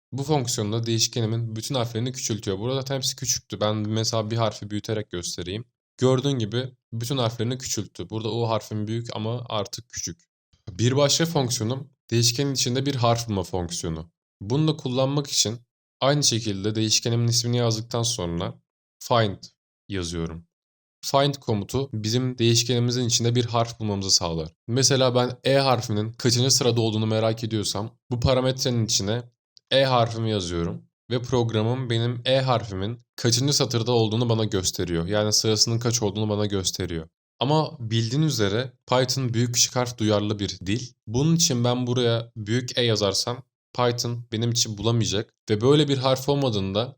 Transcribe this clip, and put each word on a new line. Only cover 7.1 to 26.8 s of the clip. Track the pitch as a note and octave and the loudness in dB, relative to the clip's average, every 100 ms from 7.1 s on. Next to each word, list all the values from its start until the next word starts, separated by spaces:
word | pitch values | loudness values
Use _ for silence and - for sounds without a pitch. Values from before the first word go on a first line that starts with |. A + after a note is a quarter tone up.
| C#3 | 0
harflerini | A#2 A#2 A2+ B2+ | 0 0 -4 -4
küçülttü. | - - F2+ - F2 | -6 -6 -8 -12 -8
Burada | A2 G#2+ | -6 -4
O | A2+ A2+ | -2 0
harfim | A2 - G#2+ G#2 | -2 -2 -6 -4
büyük | A#2 A#2 - | -6 -6 -6
ama | A2 B2 A#2+ | -6 -6 -6
artık | A2 G2 - - | -6 -6 -10 -12
küçük. | - - E2+ _ _ _ _ - | -10 -10 -12 _ _ _ _ -16
Bir | F2+ A#2 C3 | -2 0 2
başka | C#3+ - E3 | 2 2 0
fonksiyonum | E3 B2 - A2 C3+ - _ _ | 0 0 -2 -2 -4 -10 _ _
değişkenin | A#2 A#2+ - C#3 | 2 2 2 -2
içinde | C3 B2+ B2+ C3+ | 0 0 0 -2
bir | C3+ | 2
harf | A#2 A#2 A#2 | 2 2 0
bulma | G2 | -4
fonksiyonu. | F2+ F#2 F2 - F2 D#2+ E2 _ _ _ | -2 -4 -4 -4 -4 -6 -10 _ _ _
Bunu | G2 C3+ D#3 | -2 2 2
da | D#3 | 0
kullanmak | C3+ B2+ C3 C#3+ C#3 | -2 0 2 0 -2
için | - G#2 A#2 _ _ _ _ | 0 0 -2 _ _ _ _
aynı | C3 D3 | 2 4
şekilde | C#3 A2+ A2+ F#2+ G#2 A2 | 2 2 -2 -2 -2 0
değişkenimin | A2 - A#2+ A#2 A#2+ | 2 2 2 2 2
ismini | A#2 A#2+ A#2+ | 2 0 2
yazdıktan | A#2+ A2 A#2 A#2+ | 2 0 -2 -2
sonra | A#2 - F2 E2+ G#2 - _ _ _ _ | -2 -2 -2 -2 -4 -8 _ _ _ _
find | - A#2+ G#2+ F#2 - _ _ _ - | 2 2 4 -2 -14 _ _ _ -8
yazıyorum. | G2 E2+ F2 E2 E2 - _ _ _ _ _ - | -6 -4 -4 -4 -6 -14 _ _ _ _ _ 0
Find | C#3 C#3+ C3+ | 2 2 0
komutu | - G#2+ G2 B2+ C#3 | -2 -2 -2 -4 -4
bizim | A2 G#2+ B2 B2+ B2 | -4 0 0 0 2
değişkenimizin | A#2 A#2 A#2 B2 A#2+ B2 A#2+ | 4 4 2 0 0 0 0
içinde | A#2 A#2 A#2+ | 0 2 2
bir | A#2 | 0
harf | A#2 A#2 - | 0 -2 -4
bulmamızı | G#2+ G2+ F#2+ | -4 -2 0
sağlar. | - F2 E2 E2 - - | 0 0 -4 -6 -12 -4
Mesela | A#2+ B2+ C3+ C3 A#2+ | 0 4 4 4 4
ben | B2 A#2+ | 0 -2
E | C3 C#3 | 2 4
harfinin | C3+ A#2+ - G#2 A2 | 4 2 0 -2 -2
kaçıncı | - B2+ A#2+ C3 | -2 0 2 2
sırada | - B2+ A#2 | 4 4 2